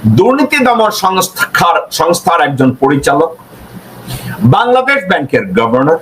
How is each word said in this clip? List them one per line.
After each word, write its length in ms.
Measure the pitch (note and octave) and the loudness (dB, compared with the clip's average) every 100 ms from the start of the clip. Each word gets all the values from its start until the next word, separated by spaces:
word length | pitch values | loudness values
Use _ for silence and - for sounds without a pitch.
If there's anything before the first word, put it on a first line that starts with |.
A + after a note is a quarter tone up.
| - | 2
দুর্নীতি 580 | A2+ G#3+ C4+ C#4 D4 | 4 4 2 0 2
দমন 260 | B3+ A3+ G#3+ | 2 2 0
সংস্থার, 960 | - F#3 F#3 F3+ - - - - - - | 0 0 0 -2 -6 -6 0 0 0 -4
সংস্থার 500 | - D#3+ F3 F#3+ E3+ | -4 -2 0 0 0
একজন 340 | C#3+ C3 C3 | -2 2 0
পরিচালক, 640 | B2 C3+ C#3 C#3+ C#3+ E3 - - - - - - - - - - - | 2 0 0 0 0 -2 -4 -20 -20 -20 -20 -20 -20 -14 -12 -10 -2
বাংলাদেশ 640 | A#2+ G3 A#3+ B3 C4 C#4 F#3 | 2 2 2 0 2 -2 -2
ব্যাংকের 380 | F3 C#3+ B2 G#2+ | -4 0 -2 -2
গভর্নর 520 | G2+ A2+ B2 C#3 D#3+ | -2 0 0 0 0